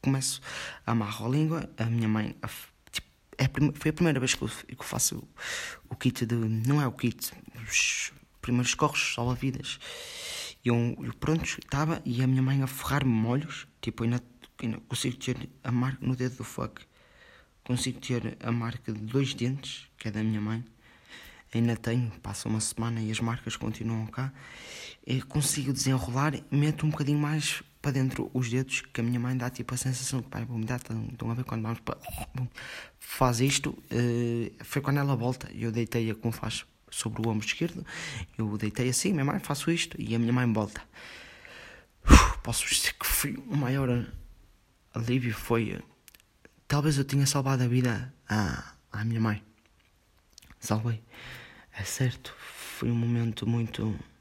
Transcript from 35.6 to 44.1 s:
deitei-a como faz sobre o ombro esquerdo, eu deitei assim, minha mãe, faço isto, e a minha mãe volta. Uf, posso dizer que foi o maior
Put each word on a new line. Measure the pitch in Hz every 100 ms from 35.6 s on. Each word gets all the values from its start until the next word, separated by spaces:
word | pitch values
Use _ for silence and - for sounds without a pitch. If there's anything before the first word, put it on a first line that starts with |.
| 113
deitei-a | 113 113 120 113
como | 107 117
faz | 113 110 - - _ -
sobre | - 113 110
o | 113
ombro | 107 107
esquerdo, | - 170 170 - - - - - -
eu | 110 104
deitei | 107 - 123
assim, | 123 190
minha | 175
mãe, | 139 185
faço | - 139 -
isto, | 170 - -
e | 110
a | 113
minha | 117
mãe | 127 120
volta. | 110 101 - - - - - - - - - - - - _
Uf, | - - - -
posso | - 117 -
dizer | - -
que | - -
foi | - 139 - 233
o | 147
maior | 123 139 131 120 107